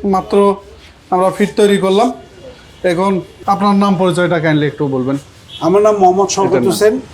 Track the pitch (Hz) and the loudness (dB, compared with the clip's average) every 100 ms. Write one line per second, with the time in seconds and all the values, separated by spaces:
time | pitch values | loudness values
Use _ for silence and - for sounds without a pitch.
0 | 202 185 185 202 202 196 - - - - | 0 -2 0 2 2 0 -10 -20 -20 -20
1 | - 185 185 185 202 - 208 196 190 196 | -4 0 0 0 -2 2 2 2 0 0
2 | 254 254 - - - - - - 180 170 | 0 -4 -18 -20 -20 -20 -20 -6 -4 0
3 | 196 190 160 - - 196 202 196 202 180 | -2 -2 -6 -10 -4 0 2 2 2 2
4 | 185 170 175 175 160 156 147 139 147 131 | 0 0 0 0 0 0 -2 -4 -4 -2
5 | 127 139 - - - - 160 196 - - | -4 -6 -8 -20 -20 -6 0 2 2 4
6 | 185 185 190 - - - 120 - 208 262 | 2 2 -2 0 0 0 0 2 0 0
7 | - | -8